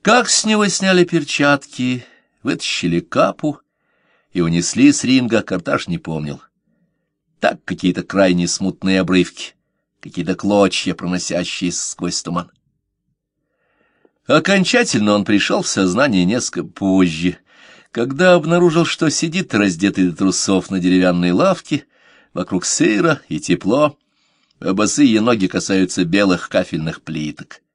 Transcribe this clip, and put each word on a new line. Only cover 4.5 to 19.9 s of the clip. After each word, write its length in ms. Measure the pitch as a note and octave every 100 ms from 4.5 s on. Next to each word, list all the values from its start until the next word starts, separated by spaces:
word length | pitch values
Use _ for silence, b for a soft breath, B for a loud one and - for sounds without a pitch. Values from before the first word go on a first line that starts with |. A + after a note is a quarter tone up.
| E2+ E2 - C#3+
с 100 | C#3
ринга, 380 | A#2+ C3 B2 A2
Карташ 460 | - F#2 C#3 F#2 -
не 100 | E2
помнил. 440 | E2+ D#2+ D2 - _ _ _ _ _ _ _ _ _ _
Так 200 | - - -
какие-то 380 | F2 F#2 F2
крайне 440 | - F#2+ F#2+ F2 F2
смутные 540 | - F#2+ - F#2+ F#2+
обрывки, 520 | F2 F#2 F2 - - _ _ _ _ _
какие-то 360 | - F#2 E2 F2+
клочья, 580 | G2 G#2 G2 - F#2
проносящиеся 1000 | E2+ F2+ F2+ - F2 F2 - F2+ E2 -
сквозь 300 | - F2+ -
туман. 280 | - E2+ - _ _ _ _ _ _ _ _ _ _ _ _ _ _ _ _ _ -
Окончательно 880 | D3 F3 G3 F3+ B3 - A#2 G#2
он 140 | G#2 G2
пришел 360 | G#2 - A2+
в 60 | F2+
сознание 560 | - F#2+ F#2+ C#3+ G2
несколько 400 | F2+ A#2+ - F2+
позже, 720 | E2 - G2 F#2+ F2+ D#2 F2+ - b b b b b
когда 440 | - B2+ C3+ F#3 F3+
обнаружил, 500 | D#3 F3 F3 D#3+ D#3+
что 240 | - D#3+
сидит 440 | - E3+ F3 -
раздетый 520 | A2 G2+ E2 G2